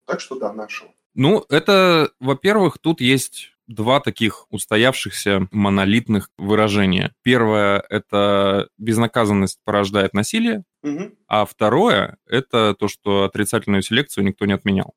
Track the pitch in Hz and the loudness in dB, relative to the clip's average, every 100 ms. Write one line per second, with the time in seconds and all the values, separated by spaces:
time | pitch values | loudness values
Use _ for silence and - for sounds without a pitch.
0 | - - - 131 104 110 107 - - _ | -10 -10 -8 -10 -10 -10 -14 -14 -16 _
1 | _ - 135 214 - 147 - 196 185 165 | _ -2 2 2 0 -2 2 2 4 2
2 | 147 - 127 135 190 220 180 - 156 165 | 0 -4 -4 -2 0 2 0 0 -4 0
3 | 123 131 - - - _ _ 107 110 135 | 2 2 0 -12 -20 _ _ -6 0 0
4 | - - 110 - _ 104 - 110 123 131 | 0 -2 -4 -4 _ -12 -2 2 2 0
5 | 104 - - 98 92 104 101 98 95 110 | -8 -6 -2 0 0 0 0 2 2 0
6 | 113 104 - - 98 107 107 101 98 92 | 0 -2 -2 -12 -2 2 2 2 2 0
7 | 98 - - 123 110 107 101 98 - 104 | -2 -4 0 2 2 2 2 0 -2 -6
8 | - 104 101 101 98 98 - _ 107 110 | -2 0 2 2 2 0 -4 _ -4 0
9 | 117 127 107 101 95 - - 101 98 101 | 0 0 0 2 0 -4 -4 -2 0 0
10 | 98 101 107 220 233 214 180 _ 147 147 | 0 0 -4 -2 -2 -4 -10 _ -10 -8
11 | 202 _ _ 107 101 - 107 127 226 123 | -10 _ _ -2 -2 0 0 2 2 2
12 | 98 - _ 120 135 120 110 98 104 - | -2 -8 _ -4 -2 0 2 0 -4 -6
13 | - 98 98 - 104 113 104 98 95 113 | -2 0 0 -2 -2 -2 -2 -2 0 -2
14 | 143 - 98 95 101 98 208 190 - | -2 -2 -4 -2 -2 -2 0 -2 -4